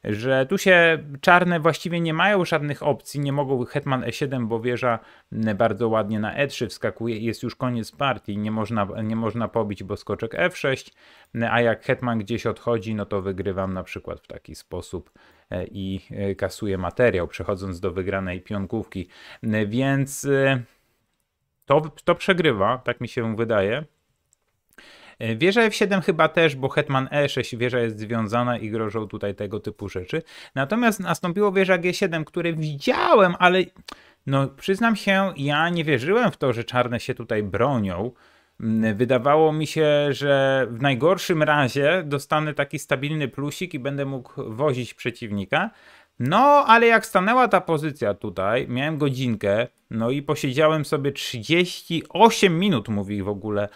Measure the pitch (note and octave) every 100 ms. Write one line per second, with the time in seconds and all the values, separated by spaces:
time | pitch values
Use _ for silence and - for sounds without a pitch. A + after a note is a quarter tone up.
0 | - G#2 B2+ C3+ C3 G3 F#3+ F3 E3 D#3+
1 | D3 C#3 - F3 F3 E3+ D#3+ D#3+ F3 E3+
2 | E3 D#3+ F#3+ G3+ E3+ D#3+ D3 C#3 D3 C#3
3 | - C#3+ C#3+ C#3 C3+ C3 A#2+ D3+ C#3+ C3
4 | A#2+ - C#3 C3 A2+ A#2 B2 A#2+ B2+ A2+
5 | - - _ A2 A2 G2 A#2 G2+ A2+ A2
6 | G#2 A2 G#2+ - C#3 - A2+ - A2 -
7 | A2+ G#2+ A2+ G#2+ A#2+ - B2+ A#2+ G#2+ -
8 | C#3 G#2+ - G2+ G#2+ A2 G#2 A2+ G2 A2+
9 | A2 A2+ A2 A2+ G#2+ A#2 G#2 G2+ F#2+ G#2
10 | - G2+ A2+ - F3 - C#3+ C3 - _
11 | _ - _ A2+ A2+ A#2 A#2 G#2+ - B2+
12 | B2 A2+ G2+ A#2 A#2 - - A#2 G#2+ G#2+
13 | G2+ G2+ F#2+ F#2 G2 F#2 F#2+ F#2 F#2 F#2
14 | - - - - - - - F2 - F2+
15 | - _ _ _ _ F#2 F2+ G2+ F#2+ F#2+
16 | - - G2 F#2+ F#2+ - G#2 F#2+ F2 -
17 | A#2+ F#2 E2 - G2 F#2+ F#2+ F2 F#2+ F2+
18 | F#2 G2 F#2 F2+ - G#2 F#2+ A2+ - F#2+
19 | F2 - - - A2+ G#2+ G2+ A#2+ C3+ C#3
20 | C#3 - C#3 C3+ C3+ B2+ A#2+ _ _ _
21 | _ _ _ _ _ _ - C#3+ D#3 -
22 | - E3+ - F3 D#3 G#2 G#2 B2 - -
23 | A#2+ - A2+ G#2+ A2+ G#2+ G2 C3 D#3 _
24 | _ _ _ _ _ _ _ - - -
25 | - - A2+ A2+ E3+ G#3+ A3 - G#3 G3
26 | F3 D#3+ D#3+ - E3 C3+ C3 - D3 C3+
27 | C3 C#3+ C#3+ - A#2 A#2 B2 B2 A#2 G#2+
28 | G#2+ A#2 G#2+ A#2+ B2 A#2+ A2 A2 A2 A2
29 | G#2 G#2 G2+ G2 G#2 G#2 G#2+ - G2 F#2
30 | F2+ D#3+ - - - C3+ C#3+ A3+ A#3+ G#3+
31 | F3+ E3 F3+ F3+ G#3 F#3+ F#3 F3+ F3+ F3
32 | F#3+ E3 D3+ F3+ E3+ D#3+ D#3 C#3+ A#3+ -
33 | F4 C4+ F#3 F3+ F3+ F#3 F3 - - -
34 | - _ - C#3 C3+ - - F#3+ A#3 G#3
35 | G3+ F#3+ G3 D3 C#3+ D3 E3+ E3+ D3+ B2+
36 | C#3+ A3 A3 - C#3 A2+ A#2 B2 A#2+ A#2
37 | - B2 A2+ A2 G#2 G2 C3 B2+ G2 F2
38 | A#2 - _ _ _ - A2 A2 A2 G2+
39 | B2 B2+ C3+ D3+ D#3 D#3 D3+ D#3+ D3+ D3
40 | C#3+ C3 C#3+ C#3 C3+ C3+ A#2 A#2 C#3 B2
41 | D3+ F#3+ - E3 D3+ D3 B2+ C#3 C#3+ F#3
42 | D3+ C#3 - D3+ D#3 D3 C#3 D3 - C#3
43 | C#3+ D#3 C3+ - D3 - F3+ C#3+ C3 C#3
44 | C3+ C3+ - - A#2 A2 D3+ B2+ A#2 -
45 | B2 - A2 G2+ F#2+ D3+ G#3+ - - -
46 | _ - B2 G3+ C#4+ C#4+ G#3+ A3+ A#3 A3
47 | - F#3+ G3 B3+ A#3+ F#3+ F3 D3+ D#3 -
48 | G#2+ G2+ G#2+ F#2 F#2+ B2 - B2 D3 D3+
49 | C#3+ B2+ B2+ G#2 G2+ G#2+ B2 - _ A2+
50 | A#2 C#3+ C#3+ D3 C#3+ B2+ D#3 D#3 C#3 D3
51 | C#3 C#3 - A#2+ G#2 E3+ F3 - - E3
52 | - E3+ A3 A3+ G3 D#3+ G3+ D3+ - G#2
53 | G2 G#2 F#2+ G2+ G#2+ G2+ G2+